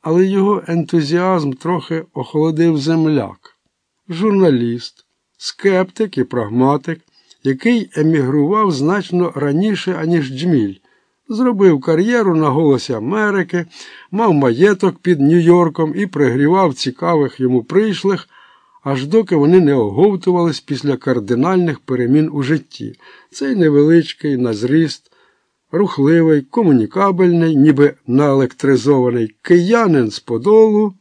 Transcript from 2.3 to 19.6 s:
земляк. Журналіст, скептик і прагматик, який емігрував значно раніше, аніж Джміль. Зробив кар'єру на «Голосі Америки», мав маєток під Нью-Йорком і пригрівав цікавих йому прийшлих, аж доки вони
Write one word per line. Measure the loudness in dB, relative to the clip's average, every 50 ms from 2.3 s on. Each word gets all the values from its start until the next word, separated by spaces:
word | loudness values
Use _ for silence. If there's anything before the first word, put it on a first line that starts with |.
| -2 -2 -2 0 0 0 0 0 0 0
земляк. | -2 -2 0 0 0 0 0 -2 -2 -4 -12 _ _ -20 _ _ _ _ _ _ _ _ _ _ _ -12
Журналіст, | -6 -4 -2 0 2 2 2 2 2 2 -2 -4 -6 -8 -12 -16 _ _ _ _ _ _ _ _ _ _
скептик | -14 -14 -14 -2 -2 0 0 0 -2 -4 _ -6 -6 -4 -4 -6
і | -6
прагматик, | -4 -4 -6 -6 -4 -2 0 2 2 0 -2 -4 -8 -12 -12 _ _ _ _ _ _ _ _ _
який | -4 -4 -2 -2 -2 0 0 -4 -6 -6
емігрував | -2 0 0 0 0 0 0 0 -2 -2 0 0 -2 0 -2
значно | -2 -2 -2 -2 -2 -4 -4 -4 -2 -2 -2 -2 -4
раніше, | -6 -4 -2 -2 -2 -2 -2 -4 -4 -6 -8 -6 -6
аніж | -4 -2 -2 -2 -2 -4
Джміль. | -8 -6 -2 0 0 0 0 -2 -6 _ _ _ _ _ _ _ _ _ _ -10
Зробив | -6 -2 -2 -2 0 4 4 4 4 2
кар'єру | 0 -2 0 0 0 0 0 0 0 0 0
на | 0 0 0
«Голосі | 0 2 2 2 2 0 -2 -6
Америки», | -8 -6 -4 -4 -4 -2 -2 -2 -2 -2 -4 -4 -6 -6 -6 -8 -16 -20 -20 -20 -20 -20 -18 _
мав | -4 -2 0 2 2
маєток | 2 2 0 2 4 2 2 2 2 -2 -2 -2 -2
під | _ -2 0 2
Нью-Йорком | 2 4 4 4 4 4 4 4 4 0 0 -2 -4 -4 -2
і | -6 -6
пригрівав | -6 -2 0 0 0 2 0 0 2 2 2 0 0 -2
цікавих | -4 -8 -8 -8 -6 -4 -2 0 0 0 -2 -4 -4
йому | -2 0 0 -2 -2
прийшлих, | 0 0 0 0 0 -2 -2 -2 -2 -2 -2 -6 _ _ -20 -20 _ _ _ _ _ _ _ _
аж | -6 -4 -4 -4
доки | 0 0 0 0 0 0
вони | 2 4 4 4 4